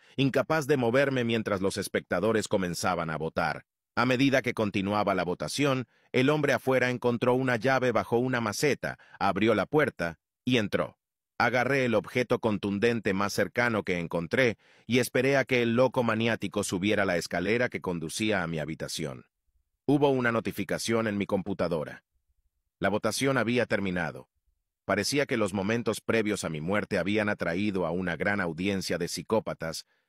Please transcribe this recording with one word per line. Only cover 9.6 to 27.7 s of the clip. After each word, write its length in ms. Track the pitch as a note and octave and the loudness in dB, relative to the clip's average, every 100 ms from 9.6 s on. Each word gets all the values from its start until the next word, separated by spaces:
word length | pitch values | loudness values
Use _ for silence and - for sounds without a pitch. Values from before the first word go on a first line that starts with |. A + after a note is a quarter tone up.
puerta 540 | F#2 D3+ D3 - E2+ E2 _ _ | 2 2 0 -2 -6 -6 _ _
y 140 | - B2 | 0 2
entró. 400 | G#2 F#2 C2 - _ _ _ - | 2 0 -2 -8 _ _ _ 0
Agarré 480 | A#2 B2 A#2+ C#3 B2+ | 2 2 2 2 2
el 80 | |
objeto 440 | G#2+ - B2+ A#2+ B2 | 2 0 -2 0 0
contundente 760 | A2+ G2+ G#2 G2+ A#2 A#2 G#2 | 0 0 -2 0 0 2 0
más 180 | F#2+ G2+ | 0 0
cercano 520 | - F#2+ - A#2+ A2 | 0 -2 0 0 0
que 140 | F#2+ F2+ | -2 -4
encontré 600 | E2 E2+ E2+ A#2+ B2+ G2+ _ _ - | -2 -4 -2 2 2 0 _ _ 0
y 120 | B2 | 2
esperé 400 | A#2+ C3 B2+ C#3 | 2 0 2 0
a 80 | B2+ | 2
que 160 | B2+ | 2
el 140 | A#2 A#2 | 2 4
loco 260 | C3 C3 | 2 2
maniático 600 | A#2 A2 A#2 A2 G2 G#2 | 0 2 0 0 -2 -4
subiera 440 | G2 F#2+ G2+ G2+ G2 | -2 0 2 2 2
la 100 | F2 | 0
escalera 540 | - F2 F#2 A#2 B2 | -2 -2 0 0 0
que 100 | F2+ | -4
conducía 640 | F#2 F2 D#2+ - A2 G2+ | -6 -6 -4 -4 0 0
a 40 | E2 | 0
mi 120 | E2 | -4
habitación. 680 | D2 D#2 D2 - D2+ B1+ - _ _ _ _ _ - | -6 -6 -8 -6 -8 -8 -16 _ _ _ _ _ 0
Hubo 240 | C#3+ C#3+ | 2 4
una 200 | C3 A#2+ | 2 2
notificación 760 | A#2 G2 F2+ F#2 E2+ - A2+ A2+ | 0 -2 -4 -4 -4 0 0 0
en 100 | G#2 | -2
mi 80 | |
computadora. 800 | F#2 G2 F#2 F#2 F2 E2 C2 - _ _ _ _ _ _ _ - | 0 -2 -2 -2 -2 -2 -6 -12 _ _ _ _ _ _ _ -4
La 120 | G2 | 0
votación 480 | G#2 A2 - C3+ C3+ | 0 -2 0 0 0
había 260 | A2 B2 | 2 0
terminado. 640 | A2 A2 G2 F2+ D#2+ B1+ - _ _ _ _ _ | 0 0 0 -2 -4 -6 -16 _ _ _ _ _
Parecía 400 | - G2 G2 C#3+ | -2 0 0 0
que 140 | C#3 A#2+ | 0 0
los 160 | G#2 | 0
momentos 480 | G2 F#2+ A#2+ A#2 G#2 | 0 -2 -2 -2 -4
previos 420 | - A2+ G#2+ G2 | 0 0 0 -2
a 60 | F2 | -4
mi 100 | D#2 | -4
muerte 380 | D#2+ G2+ G2 G2 | -2 -2 0 -2
habían 320 | E2+ G#2+ G#2 | 0 0 0
atraído 560 | G#2 E2+ E2+ G#2+ | -2 -2 -2 -2